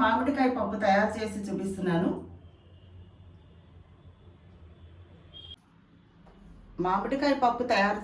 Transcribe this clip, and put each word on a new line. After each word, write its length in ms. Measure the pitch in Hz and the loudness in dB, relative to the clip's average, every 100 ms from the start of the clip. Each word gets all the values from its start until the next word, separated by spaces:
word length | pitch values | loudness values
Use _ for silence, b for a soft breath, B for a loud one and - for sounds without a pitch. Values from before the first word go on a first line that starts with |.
మామిడికాయ 500 | 220 240 262 269 254 247 | 4 4 2 2 2 2
పప్పు 180 | 202 202 | -2 0
తయారు 260 | 208 196 214 220 | 4 4 2 -2
చేసి 200 | 214 202 202 | -6 -6 -6
చూపిస్తున్నాను. 640 | 180 196 190 180 170 - - - - - - - - - - - - - - - - - - - - - - - - - - - - - - - - - - - - _ - - - - - - - - - - - 175 | -4 -4 -2 0 2 0 -2 -8 -16 -20 -20 -20 -20 -20 -20 -20 -20 -20 -20 -20 -20 -20 -20 -20 -20 -20 -20 -20 -20 -20 -20 -20 -20 -20 -20 -20 -20 -20 -20 -18 -20 _ -20 -20 -20 -20 -20 -20 -20 -20 -20 -16 -6 -2
మామిడికాయ 480 | 196 226 269 285 269 247 | 0 -2 0 2 4 2
పప్పు 180 | 233 247 | 2 0
తయారు 280 | 208 208 214 | 2 2 0